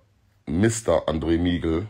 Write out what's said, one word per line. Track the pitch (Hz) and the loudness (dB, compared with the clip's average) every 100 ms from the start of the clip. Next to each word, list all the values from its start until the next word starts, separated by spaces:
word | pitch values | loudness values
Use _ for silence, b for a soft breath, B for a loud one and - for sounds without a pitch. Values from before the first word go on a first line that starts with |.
| _ _ _ _ - | _ _ _ _ -6
Mister | 78 113 113 - 82 - | 0 2 0 0 0 0
André | 78 80 82 | -2 0 0
Miegel, | 87 87 82 80 110 | 0 0 0 -2 -4